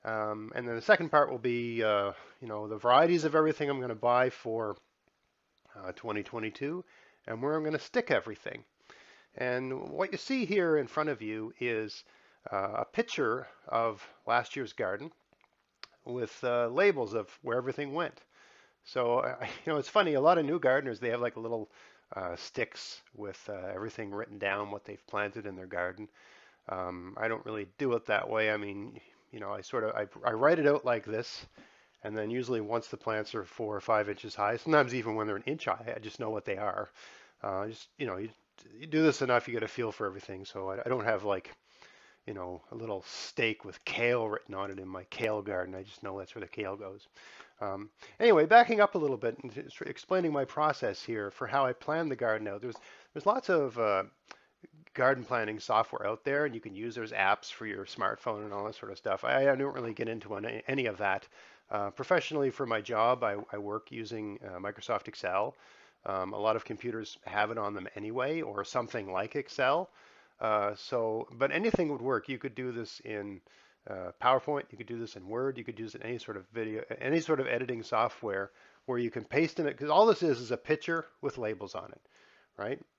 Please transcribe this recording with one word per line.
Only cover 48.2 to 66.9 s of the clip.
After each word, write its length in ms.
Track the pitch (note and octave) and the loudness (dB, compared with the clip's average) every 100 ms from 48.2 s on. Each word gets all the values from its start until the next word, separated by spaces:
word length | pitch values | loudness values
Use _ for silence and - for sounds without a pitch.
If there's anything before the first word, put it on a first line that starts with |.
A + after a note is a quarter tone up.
anyway, 240 | A#3 G#3+ | 8 8
backing 380 | D#3 A3+ A#3 A3 | 10 10 10 8
up 140 | G3+ G3+ | 6 6
a 20 | |
little 180 | D3 B2+ | 2 2
bit 220 | A#2 A2+ | 0 -4
and 80 | B2+ | -10
just 300 | A#2+ C3+ - | -12 -14 -12
explaining 540 | - C#3 - F#3 E3+ | -10 -10 0 2 2
my 100 | D3 | 0
process 580 | C3 - D3+ C#3+ A#2+ G2 | -2 2 2 2 0 -2
here 280 | - A2+ G2+ | -4 -4 -4
for 160 | - A#2 | -6 -2
how 180 | C3+ | 2
I 80 | C3 | 2
plan 380 | B2 - D#3 E3 | 0 -2 -2 0
the 60 | B2+ | 0
garden 320 | A#2+ G#2+ G#2 | 2 2 0
out. 120 | G2+ | -6
There's, 160 | A#2+ A2+ - - - | -8 -10 -16 -20 -14
there's 100 | - | -2
lots 240 | F#3 B3 - | 2 2 4
of, 300 | F3 C3+ A2+ | 4 4 2
uh, 240 | A2 G2 G2 _ _ - _ _ - D#3 - | 4 4 2 _ _ -20 _ _ -20 -20 -18
garden 300 | - B2+ C3+ | 2 4 4
planning 340 | A#2 B2 G#2+ G#2+ | 2 0 0 -4
software 480 | - A2 A2+ - G2+ | 2 4 4 0 -2
out 160 | A2+ | -2
there, 220 | - C#3 | 0 0
and 100 | D3+ | 0
you 60 | A2+ | -2
can 140 | A2 | -10
use, 200 | F#2+ A2+ | -8 -6
there's 180 | A2+ A2 | -6 -6
apps 380 | A2 F#2+ G#2 - | 2 4 4 0
for 140 | - | -10
your 220 | A2 G2 G2 | -8 -6 -8
smartphone 580 | - G2 A2 - G#2+ | -2 -2 0 -2 -4
and 80 | G#2 | -4
all 140 | G2+ G#2 | -6 -6
that 80 | |
sort 180 | A2 G#2 | -8 -12
of 60 | G2 | -8
stuff. 260 | - G2 | -2 0
I, 260 | A#2+ C3 C#3 | 4 6 6
I 60 | C3 | 4
don't 180 | C#3 | 2
really 200 | C3 A#2 | -2 -6
get 120 | G#2+ A2+ | -4 -4
into 280 | A2+ G#2 | -4 -6
any, 280 | G2+ G#2+ A2 - | -6 -4 -6 -2
any 160 | C3+ | 0
of 140 | B2 G2 | 0 0
that. 280 | G2+ G2 - - - - _ | 0 0 -4 -20 -20 -20 _
Uh, 180 | G#2 G2+ | -4 -4
professionally, 600 | - C3 F3+ - D#3 C#3 | -6 2 2 4 0 0
for 160 | - C3 | 0 -2
my 160 | A2+ | -2
job, 420 | G2+ A2 A#2 B2+ | 0 2 4 4
I, 120 | A#2 G2+ G#2 | 2 -2 -6
I 60 | G#2 | -8
work 340 | G2+ G#2+ - | -6 -6 -8
using, 480 | B2 A2 A2+ G#2+ G2+ | -10 -8 -6 -6 -8
uh, 140 | G#2 F2+ | -10 -8
Microsoft 500 | G2 G#2 - A2 - | -8 -8 -2 -2 -2
Excel. 480 | - F#2+ F#2 A2 - - - - _ | -6 -2 0 0 -4 -20 -20 -20 _
Um, 300 | - F#2+ F#2 | -6 -4 -2
a 40 | G2+ | 0
lot 180 | G#2+ A2 | 2 2
of 100 | - | -2
computers 500 | A2 A#2+ | -8 -6